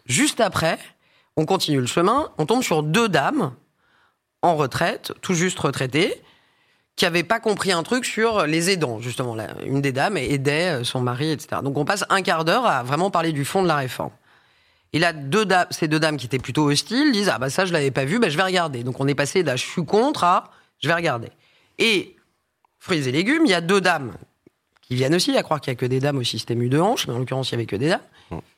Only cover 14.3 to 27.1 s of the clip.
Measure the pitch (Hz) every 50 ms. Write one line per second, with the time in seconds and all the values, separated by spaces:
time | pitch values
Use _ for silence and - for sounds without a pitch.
14.3 | _ _ _ _ _ _ _ _ _ _ _ _ - 147 165 170 165 156 143 135
15.3 | 143 214 220 185 190 185 175 - 131 - - 156 151 156 156 160 151 143 117 120
16.3 | - 131 113 - 120 151 151 143 147 143 - - 214 254 294 311 262 202 202 185
17.3 | 131 110 123 139 131 - 190 185 170 160 143 139 123 143 135 135 170 240 240 185
18.3 | 143 156 190 185 185 185 170 160 135 120 120 123 127 - 135 139 143 147 143 135
19.3 | - 190 180 147 127 123 - - - - 165 - - 208 233 285 311 - - 175
20.3 | 180 208 - - - - _ _ _ _ - 139 170 170 170 160 131 117 113 -
21.3 | - _ _ _ _ _ _ _ _ - - 226 220 180 - - - _ _ _
22.3 | _ _ _ _ _ _ _ _ _ _ - - 185 156 139 131 123 147 190 208
23.3 | 294 330 - 269 185 175 170 165 202 202 175 185 175 156 139 117 92 - - -
24.3 | _ _ _ _ _ _ _ _ _ _ _ - 127 123 131 131 160 180 180 -
25.3 | 269 247 175 - 156 147 - - 131 120 - 123 127 131 131 147 143 139 120 -
26.3 | - 113 - - 120 117 120 123 131 147 170 202 240 - - -